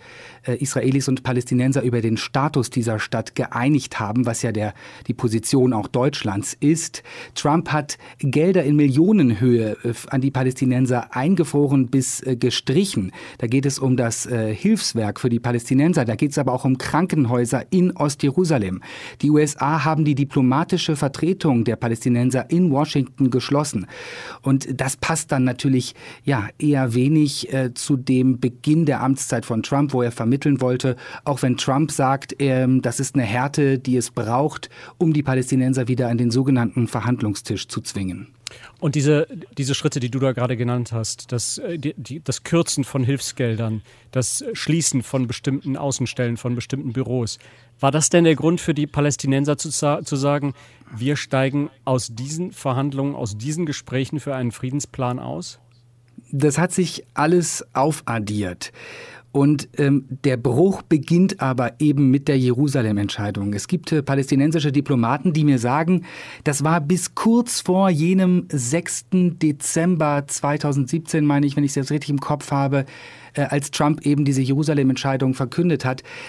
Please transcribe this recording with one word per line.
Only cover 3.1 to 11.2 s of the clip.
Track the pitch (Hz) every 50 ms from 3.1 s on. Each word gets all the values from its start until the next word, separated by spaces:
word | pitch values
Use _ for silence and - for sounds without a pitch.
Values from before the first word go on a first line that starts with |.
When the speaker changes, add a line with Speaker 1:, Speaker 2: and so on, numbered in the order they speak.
| - 113 110 - -
Speaker 1:
geeinigt | - - - - 117 123 143 151 135 - - - -
haben, | 110 101 113 127 120
was | 117 113 -
ja | - 117
der, | 104 107 107 104 - - - - - - -
die | - 120
Position | - - 113 110 113 107 - 139 135 127 127
auch | 127 110 101
Deutschlands | - - 123 131 147 139 - - 104 98 104 101 - - -
ist. | 143 147 165 156 - - - - - - - - - - -
Trump | - - 147 151 170 165 -
hat | 147 151 139 - - - - - - -
Gelder | 147 135 120 147 160 190 185 180 139
in | 143 147
Millionenhöhe, | 151 147 139 123 147 170 202 220 196 143 120 113 98 131 123 120 117 110 107 104 - -
äh, | 120 117 - - -
an | 139 131
die | 131 139
Palästinenser | - 131 131 127 127 - 135 127 123 127 131 120 127 120 - - -
eingefroren | 123